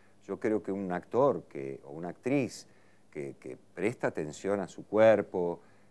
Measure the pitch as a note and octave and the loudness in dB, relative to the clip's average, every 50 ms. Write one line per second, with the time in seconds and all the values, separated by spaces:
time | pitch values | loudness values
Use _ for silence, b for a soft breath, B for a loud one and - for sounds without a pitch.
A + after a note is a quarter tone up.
0 | b b b b - - G2 - - A2+ A2 G2+ - G2 F#2+ G2+ G2 F2+ F2+ E2+ | b b b b -10 -10 -8 -4 -2 0 0 0 -2 -4 -4 -4 -4 -4 -4 -4
1 | - - - A#2 C#3 C#3 F2+ E2 - - - C#2+ C2+ C2+ C2+ - - C#2 D2 D#2+ | -4 -2 2 2 4 2 2 -2 -6 -10 -10 -10 -8 -8 -10 -12 -14 -14 -12 -10
2 | F2 F2 F2 - - B2 C#3 C#3+ B2 - - - - b b b b b b b | -10 -10 -10 -6 -2 0 0 0 0 -2 -6 -12 -18 b b b b b b b
3 | b _ - D2+ C#2 C2+ C2+ - - C2 B1+ - - - - F2 F2+ A2+ B2 - | b _ -10 -10 -10 -10 -10 -12 -14 -14 -14 -16 -18 -16 -6 -2 -2 -2 -2 -2
4 | - B2+ - - D#2 D2+ D2 - - F#2+ G2+ G2+ F2+ - - - - - G2+ G#2+ | -4 -4 -2 -4 -6 -6 -8 -6 -2 -2 -2 -2 -2 -6 -10 -14 -8 0 4 8
5 | A2 A2 G#2+ G2+ G2+ - - F#2 F2 F2 E2+ b b b b b b b | 8 8 8 6 4 0 -2 -2 -2 -2 -4 b b b b b b b